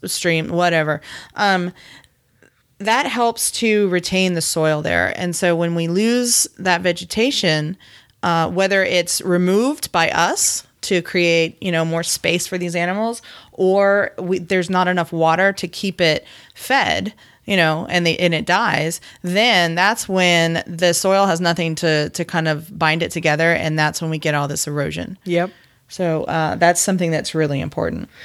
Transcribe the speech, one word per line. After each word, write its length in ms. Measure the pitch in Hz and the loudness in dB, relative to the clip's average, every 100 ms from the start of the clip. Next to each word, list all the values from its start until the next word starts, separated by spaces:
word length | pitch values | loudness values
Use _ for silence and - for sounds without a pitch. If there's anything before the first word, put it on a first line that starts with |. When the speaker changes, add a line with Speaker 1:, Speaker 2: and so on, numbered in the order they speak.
Speaker 1:
stream, 440 | 185 - 175 165 160 | -8 -4 0 0 0
whatever, 520 | 170 175 165 151 151 - - - | 0 2 2 0 -4 -8 -18 -14
um, 380 | - 202 185 180 - - - _ _ _ _ _ _ _ - | -2 0 2 -2 -8 -20 -20 _ _ _ _ _ _ _ -8
that 280 | 208 240 277 | 0 0 0
helps 440 | 226 233 233 - | 0 0 0 -4
to 380 | - 233 214 196 | 0 2 2 2
retain 460 | 180 170 185 185 | 0 0 0 0
the 60 | 165 | 0
soil 400 | - 165 156 151 | -2 0 0 0
there. 320 | 156 87 90 - | 0 0 0 -2
And 200 | 180 165 | -6 -2
so 180 | 175 | 0
when 200 | 165 170 | 0 0
we 120 | 170 165 | -2 0
lose 580 | 185 220 247 240 - - - | 0 2 2 0 0 -2 -4
that 220 | 185 175 | 0 0
vegetation, 960 | 180 175 180 214 254 - 175 156 151 185 - - _ - | 0 -2 -4 -2 0 0 0 0 -2 -8 -16 -20 _ -6
uh, 260 | 180 165 160 | 0 0 0
whether 320 | 180 190 196 | 0 2 2
it's 360 | 185 180 175 - | 2 0 0 -4
removed 680 | 185 175 180 196 262 302 - | 0 2 4 2 2 -2 -2
by 180 | 175 165 | 0 2
us 560 | - 180 320 - - - - | 2 0 0 -2 -2 -10 -12
to 200 | - 180 | -2 -2
create, 580 | 170 180 170 165 165 - | 0 0 2 2 0 -4
you 80 | 185 | -4
know, 120 | 165 | -2
more 180 | 165 165 | 0 -2
space 440 | 170 - - 170 - | -4 -4 -2 -2 -4
for 100 | 185 | -6
these 180 | 175 175 | -4 -2
animals, 440 | 175 196 226 233 - - - | -2 -2 -4 -6 -14 -20 -16
or 600 | - 185 196 196 202 - - | 0 2 4 4 2 0 -4
we, 200 | 180 185 | -4 -4
there's 320 | 165 185 180 | 0 -2 0
not 180 | 185 180 | 0 2
enough 240 | 180 165 | 0 -2
water 400 | 165 160 165 196 | 0 2 4 2
to 160 | 190 170 | 0 -8
keep 320 | - 196 - | -6 -6 0
it 240 | 165 151 - - - | 2 2 -4 -20 -20
fed, 580 | - - 269 131 80 208 - - _ | -14 -2 0 2 -2 -4 -10 -20 _
you 120 | - 190 | -2 2
know, 300 | 160 156 - | 2 0 -2
and 160 | 175 170 | 0 0
the, 120 | - | 0
and 140 | 175 | 0
it 140 | 156 - | 0 0
dies, 540 | 190 220 - 160 - - - | 0 2 0 -2 -6 -14 -12
then 540 | 180 190 240 190 170 | -4 2 4 4 2
that's 340 | 170 196 226 - | 2 0 0 -2
when 540 | 190 180 170 165 165 - | 2 4 4 2 0 -4
the 280 | 165 175 | 0 0
soil 320 | 170 190 196 196 | 2 2 4 2
has 120 | 170 | 2
nothing 340 | 175 170 165 | 0 0 -2
to, 340 | 160 165 151 151 | 0 0 0 0
to 140 | - | -4
kind 240 | 165 170 160 | -4 -2 0
of 300 | 151 160 - | -4 -6 -2
bind 240 | 160 160 | 0 2
it 80 | 165 | -2
together, 420 | - 156 151 165 | -2 0 2 2
and 260 | 165 160 156 | 2 0 0
that's 220 | 151 - | 0 -2
when 100 | 160 | -6
we 80 | 156 | -4
get 160 | 156 | -2
all 140 | 147 143 | -2 -2
this 180 | 156 151 | -4 -4
erosion. 520 | 147 147 160 - 190 | -4 -4 -6 -10 -10
Speaker 2:
Yep. 260 | 180 170 185 - _ _ _ | -2 -2 -2 -8 _ _ _
Speaker 1:
So, 360 | - 175 160 | -4 -2 0
uh, 300 | - 160 156 - | -2 -2 -2 2
that's 240 | 170 175 | 4 4
something 300 | - 185 170 | 0 0 0
that's 240 | 151 - | -2 -2
really 260 | 160 151 139 | -2 0 -2
important. 480 | 151 - - - - - | -4 -4 -4 -6 -10 -16